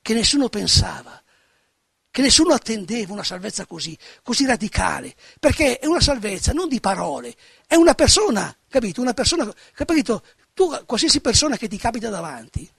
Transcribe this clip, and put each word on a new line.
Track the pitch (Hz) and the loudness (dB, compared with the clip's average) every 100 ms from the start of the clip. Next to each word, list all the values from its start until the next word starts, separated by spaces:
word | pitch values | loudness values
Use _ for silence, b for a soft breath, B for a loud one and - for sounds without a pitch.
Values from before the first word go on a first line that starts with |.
che | - | -2
nessuno | 226 202 285 247 | 0 2 2 0
pensava, | 208 190 - - 151 - - _ _ _ _ _ _ _ _ _ | -2 2 2 2 -6 -16 -20 _ _ _ _ _ _ _ _ _
che | - | 0
nessuno | 269 - 320 | 2 4 4
attendeva | 277 - 226 175 233 190 | 2 0 -8 -4 -6 -6
una | 208 | -8
salvezza | - 185 202 - 185 | -8 -8 -10 -10 -12
così, | 165 151 156 B B | -12 -12 -14 B B
così | - 233 269 | -6 0 2
radicale, | 240 214 - 185 143 254 - b b | 0 0 -2 -2 -2 -8 -18 b b
perché | 285 - 294 240 | 0 2 0 0
è | 302 | 0
una | 330 | 2
salvezza | - 269 208 185 - | 2 0 -4 -4 -4
non | 285 359 | -2 -2
di | 240 | -2
parole, | 196 185 175 - 240 - b b b | -2 -2 -4 -6 -10 -18 b b b
è | |
una | 330 330 | 6 6
persona, | 269 294 - 427 214 165 - _ | 6 4 4 2 0 -2 -10 _
capito? | 269 226 175 | -2 -2 -4
Una | 254 | -4
persona, | 240 240 330 226 - b | -2 -2 -2 -4 -8 b
capito? | - - 320 226 214 b b b | -10 -2 0 0 -4 b b b
Tu, | - 370 285 - | 0 0 0 -6
qualsiasi | 226 320 285 | -2 2 2
persona | - 220 302 240 | 2 0 0 -4
che | 220 | -6
ti | 196 | -4
capita | 233 226 226 | -4 -4 -8
davanti | 196 165 127 117 - - | -8 -10 -14 -12 -14 -14